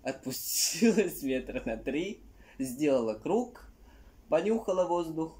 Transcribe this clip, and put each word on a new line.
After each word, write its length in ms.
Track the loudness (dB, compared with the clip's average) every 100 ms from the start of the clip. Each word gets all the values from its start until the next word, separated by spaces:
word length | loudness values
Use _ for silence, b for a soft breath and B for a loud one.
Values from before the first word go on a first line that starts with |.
Отпустилась 1200 | -6 -6 -8 -6 -4 0 0 4 4 6 2 -2
метра 400 | -2 -2 -2 -6
на 120 | -4 -4
три, 440 | -2 -2 -4 -8 -18 B B B
сделала 560 | -8 0 2 4 2
круг, 500 | -4 0 0 0 -10 -20 -20 b b b b 0
понюхала 560 | 2 2 0 0 0
воздух 500 | 2 0 -2 -4 -6